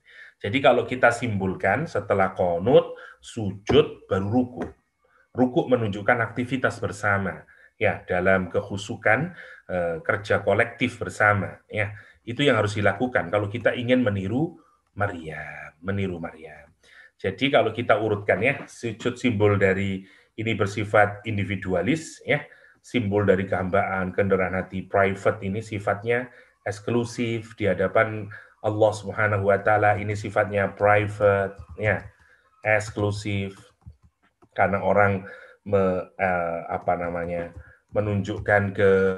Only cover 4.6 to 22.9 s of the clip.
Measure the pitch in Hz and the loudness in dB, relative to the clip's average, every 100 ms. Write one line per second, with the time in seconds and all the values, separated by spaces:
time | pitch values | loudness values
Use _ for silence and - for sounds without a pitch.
4.6 | - - _ _ _ _ _ - 127 143 | -12 -12 _ _ _ _ _ 0 0 0
5.6 | 123 123 107 101 104 120 113 113 120 131 | 2 0 0 -2 0 0 0 -4 -4 -2
6.6 | 117 - 95 - 104 98 95 78 - - | -2 -4 -8 -4 -2 0 -2 -8 -14 -20
7.6 | - - 104 82 - 90 95 95 92 110 | -20 -2 -2 -2 -4 0 2 2 2 -4
8.6 | - 101 - 107 107 113 175 - - - | -4 -8 -8 -2 2 2 0 -8 -20 -20
9.6 | - 92 85 - - 104 - 98 101 101 | -6 -4 -2 -4 -2 -4 0 -2 2 0
10.6 | 117 - 123 - 92 - 104 104 87 - | 0 -2 -4 -4 -8 0 2 2 0 -8
11.6 | - 101 101 104 - _ - 123 143 - | -10 -6 -4 -6 -18 _ -10 0 2 4
12.6 | 104 104 101 95 127 104 85 104 104 107 | 2 2 0 0 0 -2 0 -2 -2 -2
13.6 | 127 123 117 127 120 101 95 120 170 - | -2 0 2 2 2 0 -2 -2 -2 -6
14.6 | _ _ _ - 101 87 78 76 76 76 | _ _ _ -4 -4 -4 -12 -12 -12 -14
15.6 | - - 87 101 95 85 82 80 80 76 | -18 -14 -6 -4 -4 -6 -10 -14 -20 -20
16.6 | 76 _ _ - - _ 98 98 139 139 | -20 _ _ -20 -20 _ -6 -2 2 4
17.6 | 107 113 113 110 110 104 104 92 123 135 | 2 0 2 2 2 -2 0 2 2 -2
18.6 | - - 120 104 120 123 127 101 104 101 | -8 -10 -10 -6 -6 -2 -2 2 4 4
19.6 | 98 95 98 95 - _ _ - 110 104 | 4 2 -2 -6 -10 _ _ -8 -4 -2
20.6 | 101 113 104 110 101 101 113 104 98 95 | -2 -2 2 4 4 2 -6 -4 -4 -4
21.6 | 98 90 95 160 - - 101 143 - - | -2 -2 0 -2 -4 -10 -4 -4 -4 -20
22.6 | - _ - | -20 _ -4